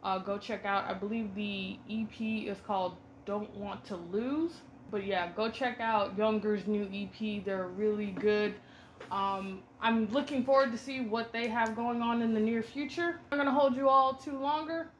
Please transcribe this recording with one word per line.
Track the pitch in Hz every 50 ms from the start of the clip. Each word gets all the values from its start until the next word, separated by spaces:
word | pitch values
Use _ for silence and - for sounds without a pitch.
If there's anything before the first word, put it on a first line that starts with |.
| -
Uh, | 190 190 190
go | 185 202 202
check | 208 - - 220 196 -
out, | 202 196 196 190
I | - 190
believe | 190 196 208 220 233 226 208 190
the | 208 208 208 202 196 190 190 202 - -
E | - 214 220 226 214
P | - - 226 220 220 214 214
is | - 196 196
called | - - 208 190 185 180 175 - - - - - -
Don't | - 202 208 208 - -
Want | 202 202 202 196 208 -
to | - 208
Lose. | 170 170 170 180 208 233 254 285 311 330 339 330 - - - - - - -
But | - 208 196
yeah, | 196 190 180 175 175 -
go | 214 220 226
check | 226 - 269 247 233 -
out | 226 226 220 214 202 190 190
Younger's | 196 214 220 214 214 202 214 208 202 175
new | 202 214 208 208 196
E | 196 202 202 190
P. | - - 220 214 208 208
They're | 185 196 196 190 185 180
really | 180 190 214 214 208 208 208 202
good. | 185 180 196 208 208 208 208 208 196 - - - - - - - - - - -
Um, | 190 196 196 196 196 196 196 196 190 190 - - - -
I'm | - 226 226 226 220 196
looking | 214 285 285 - 302 262 247
forward | 262 269 269 269 262 226
to |
see | 220 - 269 269 262
what | 254 214 208 233 226 226 -
they | 233 233
have | 233 220 240 226 220 220
going | 226 233 240 240 240 233
on | 233 233 233
in | 233 226 220
the | 220
near | 214 220 233 226
future. | 220 - - 277 294 277 - 339 339 339 339 - - -
I'm | 285 285
not | 285
gonna | 277 262 285
hold | 285 269 247
you | 262 277 269
all | 269 269 262 262 262
too | 262 - 302 277
longer. | 269 269 285 302 311 311 311 330 330 330 330 -